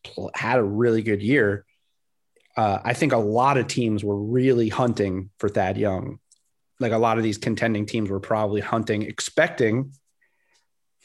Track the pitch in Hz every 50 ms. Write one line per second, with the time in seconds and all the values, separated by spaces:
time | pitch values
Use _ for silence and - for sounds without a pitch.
0 | _ - - - 190 - - - - - 127 131 110 98 104 107 120 120 113 113
1 | 107 113 104 98 104 107 143 143 110 101 98 101 - _ _ _ _ _ _ _
2 | _ _ _ _ _ _ _ _ _ _ _ - 110 104 98 95 - 117 120 -
3 | 165 147 123 117 107 104 107 117 123 139 143 131 110 98 - 131 120 113 107 101
4 | 104 104 101 101 104 107 120 127 127 135 127 120 117 110 104 - 127 120 110 -
5 | 104 98 92 95 95 98 _ _ - 101 - 110 98 92 95 104 107 104 92 90
6 | - 139 - - _ _ _ _ _ _ _ _ _ _ _ _ 131 113 110 110
7 | 117 117 113 113 110 113 104 - - 123 110 101 123 117 110 104 104 101 - 117
8 | 107 95 98 98 95 - 113 107 107 101 104 104 101 - - 113 104 107 110 107
9 | 107 - 113 - - - - - 160 175 165 - 123 110 107 123 135 135 - _
10 | _ _ _ _ _ _ _ _ _ _ _ _ _ _ _ _ _ _ _ _